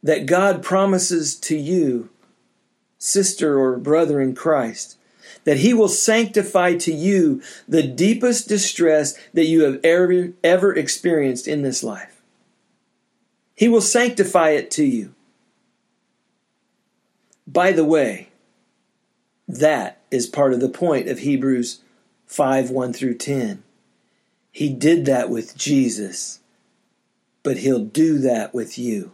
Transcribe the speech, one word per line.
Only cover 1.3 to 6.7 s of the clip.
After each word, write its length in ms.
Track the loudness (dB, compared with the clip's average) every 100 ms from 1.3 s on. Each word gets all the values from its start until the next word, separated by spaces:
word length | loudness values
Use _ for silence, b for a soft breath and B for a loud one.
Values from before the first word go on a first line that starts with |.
| -8
to 160 | -6 -6
you, 520 | -2 0 0 -2 -8 _ _ _ _ _ _ _ _ _
sister 600 | -4 0 -2 -2 -2 2
or 180 | 0 -2
brother 440 | 0 2 2 0
in 140 | -2
Christ, 640 | -2 0 0 -2 -8 -16 -18 B B B B
that 140 | 0 2
he 160 | 4
will 140 | 4 2
sanctify 880 | 2 2 2 2 -2 0 2 2